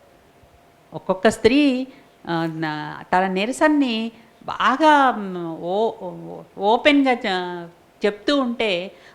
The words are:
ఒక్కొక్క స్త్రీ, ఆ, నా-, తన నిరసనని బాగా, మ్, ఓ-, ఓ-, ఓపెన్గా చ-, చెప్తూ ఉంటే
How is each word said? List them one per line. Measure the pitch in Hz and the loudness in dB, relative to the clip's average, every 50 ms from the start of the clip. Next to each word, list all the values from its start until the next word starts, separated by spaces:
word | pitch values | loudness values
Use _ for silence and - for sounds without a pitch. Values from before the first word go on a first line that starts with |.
| _ _ _ _ _ _ _ _ _ _ _ _ _ _ _ _ _ - - | _ _ _ _ _ _ _ _ _ _ _ _ _ _ _ _ _ -18 -18
ఒక్కొక్క | - - - 185 190 - 220 | -8 -4 -4 0 2 2 2
స్త్రీ, | 214 - - 226 262 294 294 269 247 254 262 - - - - _ _ _ - | 2 4 2 4 4 4 4 2 2 -2 -4 -8 -14 -20 -20 _ _ _ -8
ఆ, | - 170 165 165 | -4 -4 -2 -2
నా-, | 165 160 160 160 156 151 151 151 151 151 - - - 180 | -4 -4 -6 -6 -6 -6 -8 -8 -10 -12 -14 -4 0 0
తన | 185 190 | 2 2
నిరసనని | 190 185 190 208 240 262 - 320 311 302 285 269 240 220 220 226 226 - - - _ _ - - | 2 0 -2 -2 -2 0 2 2 4 4 2 2 0 0 -4 -4 -6 -10 -14 -20 _ _ -16 -12
బాగా, | - - - 190 226 254 294 320 311 294 277 269 247 | -8 -4 0 0 2 2 4 4 6 6 6 4 2
మ్, | 214 214 202 190 180 175 170 165 160 170 | 0 -2 -6 -8 -8 -8 -8 -8 -8 -8
ఓ-, | 170 175 190 208 226 220 - - | -6 -4 -2 -2 -2 -2 -4 -6
ఓ-, | 190 175 170 170 165 165 175 165 165 - - | -12 -12 -12 -12 -14 -14 -16 -16 -18 -16 -8
ఓపెన్గా | 185 196 208 233 247 - 302 285 285 269 262 | -2 0 2 2 4 4 4 4 4 4 2
చ-, | 247 240 233 202 185 180 180 180 175 175 170 170 - _ _ _ _ - 214 | 0 0 -2 -4 -4 -4 -4 -6 -10 -12 -14 -16 -20 _ _ _ _ -4 -2
చెప్తూ | 202 202 - - 302 294 277 | -2 -2 -2 -2 0 0 0
ఉంటే | 254 240 233 - 226 208 180 175 185 196 - - - - | 0 -2 -2 -2 -2 -2 -2 -2 -4 -8 -14 -20 -20 -16